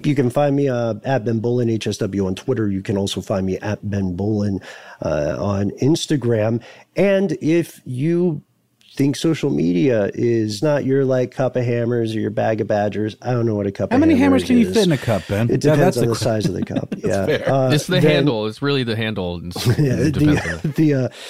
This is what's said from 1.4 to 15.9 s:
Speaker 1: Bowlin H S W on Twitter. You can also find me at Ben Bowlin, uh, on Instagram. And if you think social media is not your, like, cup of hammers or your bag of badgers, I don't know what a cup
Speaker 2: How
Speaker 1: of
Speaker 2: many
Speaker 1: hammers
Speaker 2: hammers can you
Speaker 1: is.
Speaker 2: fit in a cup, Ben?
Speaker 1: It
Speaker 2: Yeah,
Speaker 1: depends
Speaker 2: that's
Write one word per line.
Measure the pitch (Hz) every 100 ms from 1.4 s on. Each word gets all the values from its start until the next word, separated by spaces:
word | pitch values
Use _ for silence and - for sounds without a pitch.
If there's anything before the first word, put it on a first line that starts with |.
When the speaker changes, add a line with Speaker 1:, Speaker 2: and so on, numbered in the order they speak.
Speaker 1:
Bowlin | 120 123 117
H | 110 107
S | 101
W | 107 98 95
on |
Twitter. | 95 - 123 104
You | 95
can | 98 101
also | 98 -
find | - 101
me | 95 90
at | 107 104 107
Ben | 101 95 87
Bowlin, | 104 107 104 95 - - - -
uh, | - 76 73 64
on | 98 98 101 -
Instagram. | 131 165 - 151 117 113 110 117 - - - -
And | 196 196 196 156
if | 147 170 - -
you | - 127 156 175 175 151 - _ _ _ _
think | - 139
social | 127 165 160 143
media | 143 165 175 147 113 101
is | - 120 113 107 101
not | 156 143 131
your, | 135
like, | 131 127 123
cup | - 127
of | 127 120
hammers | 120 117 120 113 110
or |
your | 107
bag | 113 110 110
of | 107
badgers, | 104 104 98 107 -
I | 120
don't | 123
know | 117
what | 104 101
a |
cup | - 98
Speaker 2:
How | 254
Speaker 1:
of |
Speaker 2:
many | 320
Speaker 1:
hammers | 269 277 262
Speaker 2:
hammers |
can | - 240
you | 190
Speaker 1:
is. |
Speaker 2:
fit | 202 185
in |
a | 143
cup, | - 98 -
Ben? | 101 117
Speaker 1:
It | 127
Speaker 2:
Yeah, | 143
Speaker 1:
depends | 147
Speaker 2:
that's | 139